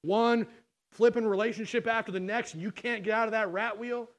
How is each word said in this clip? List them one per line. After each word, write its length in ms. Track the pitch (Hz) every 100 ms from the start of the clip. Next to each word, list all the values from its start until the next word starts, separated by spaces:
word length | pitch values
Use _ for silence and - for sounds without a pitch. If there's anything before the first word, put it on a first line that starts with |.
one 440 | 156 208 233 233 214 - _ _ _
flipping 340 | - 233 233 220
relationship 640 | 196 220 214 220 240 226
after 240 | 226 214
the 80 | 185
next, 340 | 185 226 233
and 80 | 160
you 80 | 196
can't 320 | - 240 233
get 100 | 196
out 120 | 220 226
of 60 |
that 200 | 220 202
rat 260 | 185 226 208
wheel. 300 | 240 240 233